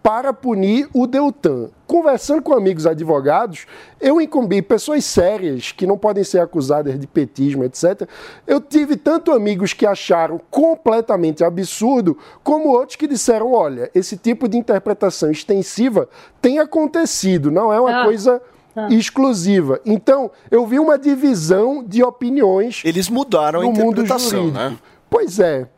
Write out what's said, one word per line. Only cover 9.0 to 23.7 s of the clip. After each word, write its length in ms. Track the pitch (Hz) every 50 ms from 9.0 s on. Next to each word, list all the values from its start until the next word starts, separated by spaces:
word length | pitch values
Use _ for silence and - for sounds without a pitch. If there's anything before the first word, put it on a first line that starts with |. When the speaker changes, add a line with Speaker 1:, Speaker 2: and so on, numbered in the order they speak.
| _ 294 311 330 330 349
Speaker 1:
amigos 400 | 311 233 208 208 208 180 202 180
que 120 | - - 247
acharam 560 | 208 202 - - - 190 170 165 156 160 170 - _
completamente 960 | - 269 294 330 330 320 _ 247 220 226 226 - 214 185 170 156 156 151
absurdo, 720 | 165 170 175 175 190 170 - - 214 233 277 254 214 170 147 - - - - - _
como 240 | - 302 311 311 302
outros 260 | 254 240 269 262 -
que 140 | - 302 294
disseram, 440 | 285 214 - - 233 220 220 247
"Olha, 380 | 254 226 175 147 135 120 120 - _
esse 200 | 180 190 - 214
tipo 320 | 180 _ 233 233 220 262 233
de 80 | 190
interpretação 720 | 240 226 - 220 190 190 208 208 - - 190 - - - 151
extensiva 800 | 151 151 - - 202 196 180 - - - 233 262 220 190 135 - _ - - - _ _
tem 200 | - 247 262 302
acontecido, 880 | 302 302 - 320 311 294 311 330 330 - - - - 190 190 175 139 147
não 220 | 147 180 220 226
é 80 | 214 220
uma 220 | 247 254 240 247
Speaker 2:
Ah. 20 | 247
Speaker 1:
coisa 360 | 214 226 214 196 262 247 247 247 - _ _ _ _ _
Speaker 2:
Ah. 100 | 220 214 208
Speaker 1:
exclusiva." 920 | 226 226 214 - - 269 269 269 247 190 165 190 202 190 165 135 131 127 -
Então, 460 | 226 208 208 - - 269 277 262 214 - _ _ -
eu 120 | - 233 240
vi 120 | 214 247 277
uma 180 | 311 320 302
divisão 840 | 269 277 285 285 262 285 285 254 180 156 156 185 190 214 247 285 294
de 220 | 247 202 180 233 247
opiniões 760 | 247 247 - 254 240 262 285 247 190 190 190 208 247 220 - -
Speaker 3:
Eles 260 | 165 165 180 190 180
mudaram 500 | 233 254 277 269 208 165 151 151 151 170
a 20 | 202
Speaker 1:
no 80 | 247